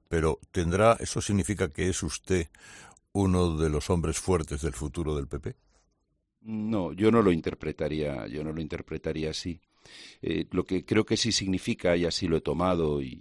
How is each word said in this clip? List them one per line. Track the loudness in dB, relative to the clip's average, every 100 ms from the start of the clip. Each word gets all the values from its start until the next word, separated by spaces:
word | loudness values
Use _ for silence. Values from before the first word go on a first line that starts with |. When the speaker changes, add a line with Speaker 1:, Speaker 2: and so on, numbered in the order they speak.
| -4
Speaker 1:
pero | 0 2 0 -4
tendrá, | -2 0 4 6 4
¿eso | 0 -4
significa | 0 0 0 0 -2
que | 0 -2
es | 0
usted | -4 -6 -2 0 -2 -8 -20 -20 -20 -20 _
uno | 0 2 4 2 2
de | 0
los | 0 0
hombres | 0 0 -2
fuertes | 0 0 0 -4
del | -6
futuro | -6 -6 -4 -4 -4
del | -4
P | -8
P? | -10 -12 _ _ _ _ _ _ _ _
Speaker 2:
No, | -8 -6 -2 -2 -2
yo | 2 6
no | 6
lo | 6
interpretaría, | 4 0 -4 -6 -4 -2 -2 -2 -4 -8
yo | -6
no | -6
lo | -6
interpretaría | -6 -8 -8 -8 -6 -4 -4
así. | -4 -8 -10 _ _ -20 -20 -20 -10
Eh, | -4 -2 -2
lo | -2
que | 0 -2
creo | 2 2
que | 2 0
sí | 0
significa, | 0 0 -2 -2 -2 2 2
y |
así | 2 0 0
lo | 0
he |
tomado, | 0 0 0 2 0 0
y, | -4 -10